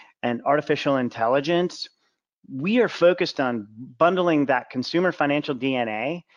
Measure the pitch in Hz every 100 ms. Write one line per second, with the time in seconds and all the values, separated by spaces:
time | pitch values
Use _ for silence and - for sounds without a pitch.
0 | - _ 123 120 131 147 147 143 147 135
1 | 120 120 117 139 147 170 180 - - _
2 | _ _ _ _ - 131 170 240 208 -
3 | 170 175 170 - 131 117 104 110 127 123
4 | 165 185 175 151 135 123 - 127 123 170
5 | 180 - 143 147 147 131 135 127 117 107
6 | 131 170 -